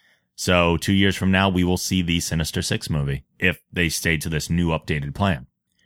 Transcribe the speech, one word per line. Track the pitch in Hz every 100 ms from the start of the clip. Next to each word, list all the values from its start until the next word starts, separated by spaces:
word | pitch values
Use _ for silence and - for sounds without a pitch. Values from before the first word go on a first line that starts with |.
| _ _ _ -
So | - 90 85 85
two | -
years | 98 98 92
from | 92
now, | 95 98
we | 90
will | 90 90
see | - 92
the | 85 85
Sinister | - 82 78 95
Six | - 113 -
movie, | 78 69 69 - -
if | 95 - _
they | 90 82
stay | - 85 80
to | 82
this | 76 -
new | 85 85
updated | 78 - 76 71
plan. | 69 98 71 - _ _ _